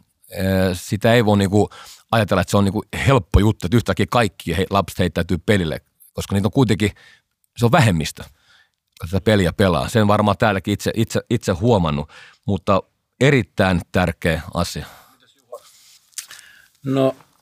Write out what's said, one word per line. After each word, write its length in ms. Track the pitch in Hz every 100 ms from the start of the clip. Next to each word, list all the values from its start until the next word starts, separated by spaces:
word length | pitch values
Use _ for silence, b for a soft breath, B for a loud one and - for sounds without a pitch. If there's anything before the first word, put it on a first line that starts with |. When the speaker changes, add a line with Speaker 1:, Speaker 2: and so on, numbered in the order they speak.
| _ _ _
Speaker 1:
Ee, 140 | 90 95 95 95
sitä 400 | 92 - 101 117
ei 120 | 120 107
voi, 120 | 101
niinku, 320 | 98 104 101 B B B _
ajatella, 300 | 117 101 95
että 100 | 87
se 60 | 104
on, 80 | 98
niinku, 180 | 101 - 90 -
helppo 320 | 135 - 92
juttu, 280 | 104 104 85
että 100 | 113
yhtäkkiä 280 | 98 92 98
kaikki 480 | 120 110 - - 87
he-, 80 | 95
lapset 300 | 98 92 -
heittäytyy 380 | 90 87 80 87
pelille, 440 | - 101 82 64 - _ _
koska 220 | - - 98
niitä 120 | 101
on 40 |
kuitenkin, 400 | - 117 98 104 - b b _ _ _ -
se 80 | 117
on 60 |
vähemmistö, 520 | 165 113 82 73 -
joka 840 | - _ _ _ _ _ _ _ 82
tätä 100 | 95
peliä 320 | - 107 85
pelaa. 360 | - 98 78 62
Sen 180 | 117 104
varmaan 300 | 104 104 98
täälläkin 360 | 110 98 104
itse, 180 | 101 101 -
itse, 260 | 113 - -
itse 220 | 117 -
huomannut, 580 | 90 117 107 82 71 71 B B B -
mutta 380 | 95 - 95 - _ _ _
erittäin 600 | 135 139 98 - 95 90 -
tärkeä 500 | 98 90 - 87 78 -
asia. 320 | 85 87 78 - B B B _ _ _ - - _ _ _ _ - B B B B B _ 135
Speaker 2:
No, 300 | 135 131 131 - _